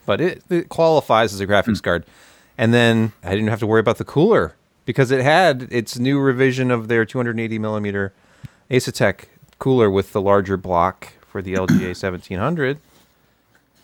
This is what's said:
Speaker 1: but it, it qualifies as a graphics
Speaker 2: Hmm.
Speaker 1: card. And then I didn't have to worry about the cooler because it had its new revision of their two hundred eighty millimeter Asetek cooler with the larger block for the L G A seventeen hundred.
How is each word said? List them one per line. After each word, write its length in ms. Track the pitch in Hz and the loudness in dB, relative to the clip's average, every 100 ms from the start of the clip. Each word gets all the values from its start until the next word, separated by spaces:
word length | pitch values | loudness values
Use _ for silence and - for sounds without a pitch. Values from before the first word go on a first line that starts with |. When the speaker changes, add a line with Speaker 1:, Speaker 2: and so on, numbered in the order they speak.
| - | -4
Speaker 1:
but 140 | 208 | -2
it, 240 | 180 - _ | -2 -6 _
it 200 | 175 - | -4 -4
qualifies 640 | - 165 156 - 110 113 | 0 2 2 2 2 2
as 60 | 98 | -2
a 80 | 95 | 0
graphics 320 | 101 95 101 | 2 2 -2
Speaker 2:
Hmm. 60 | - | 0
Speaker 1:
card. 200 | 87 - _ - _ _ - | -2 -4 _ -20 _ _ -2
And 160 | 117 | 2
then 400 | 120 117 113 110 - | 4 4 2 0 -4
I 80 | 87 | -6
didn't 160 | 98 107 | -2 -2
have 120 | 107 | -2
to 80 | 107 | 0
worry 120 | 110 | 2
about 180 | 110 113 | 2 -2
the 60 | 110 | -2
cooler 480 | - 185 190 82 - _ _ - | 0 2 2 0 -6 _ _ -8
because 240 | 127 131 | 0 0
it 120 | 131 | 2
had 460 | 127 160 185 131 127 | 2 4 4 0 -4
its 260 | 120 110 123 | -4 -4 -4
new 220 | 127 143 | -2 0
revision 500 | 139 123 135 127 127 | 0 2 0 2 0
of 200 | 123 110 | -2 0
their 160 | 117 110 | 0 0
two 120 | 131 | -2
hundred 220 | 120 113 | -4 -4
eighty 180 | 113 110 | -4 -4
millimeter 540 | 107 107 104 101 98 - _ _ - _ _ | -4 -4 -4 -4 -4 -8 _ _ -20 _ _
Asetek 560 | 123 - - 113 92 - _ _ _ | -2 -2 -2 -2 -2 -10 _ _ _
cooler 300 | 135 127 110 | 0 2 4
with 220 | 98 95 | 2 0
the 100 | 107 | -2
larger 360 | 95 101 95 95 | 2 2 2 -4
block 560 | 92 87 90 - - _ _ | -2 0 0 -2 -16 _ _
for 140 | 101 | -12
the 140 | 95 92 | -6 -4
L 100 | 92 | 0
G 220 | 98 92 | 0 -2
A 60 | 90 | -6
seventeen 420 | 98 90 - 92 | -6 -8 -8 -6
hundred. 380 | 117 170 135 147 _ _ _ _ _ _ _ _ _ _ | -4 -2 -4 -6 _ _ _ _ _ _ _ _ _ _